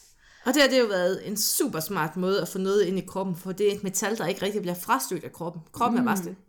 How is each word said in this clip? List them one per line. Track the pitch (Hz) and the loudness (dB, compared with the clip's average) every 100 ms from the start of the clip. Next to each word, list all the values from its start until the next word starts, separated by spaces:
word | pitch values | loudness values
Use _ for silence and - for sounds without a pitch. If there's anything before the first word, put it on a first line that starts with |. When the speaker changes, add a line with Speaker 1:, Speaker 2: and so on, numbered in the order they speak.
| - _ _ - 240 | -20 _ _ -8 2
Speaker 1:
Og | |
det | 285 | 6
har | 262 | 6
det | 254 | 6
jo | 226 | 4
været | 185 180 190 165 | 4 2 0 -4
en | 208 | -2
super | - - 294 156 | 0 0 0 -2
smart | 156 190 160 185 | -4 -2 -2 0
måde | 185 196 | 0 0
at | 170 | 0
få | 190 | -2
noget | 190 202 | 2 2
ind | 180 185 | 2 0
i | 185 | -4
kroppen, | 190 190 170 | -4 -4 -4
for | 190 | -6
det | 185 208 | 0 0
er | 202 | 0
et | |
metal, | 196 190 202 226 | -4 -2 -2 -2
der | 170 | -2
ikke | 196 202 | -2 -2
rigtig | 208 | -2
bliver | 180 175 | -2 -4
frastødt | - 247 - 175 | 0 0 0 -6
af | 127 | -8
kroppen. | - 170 165 - | -10 -10 -10 -10
Kroppen | - - 233 | -2 0 2
er | 247 | 2
bare | 196 | 0
Speaker 2:
Mm. | |
Speaker 1:
sådan, | 175 185 | -2 -10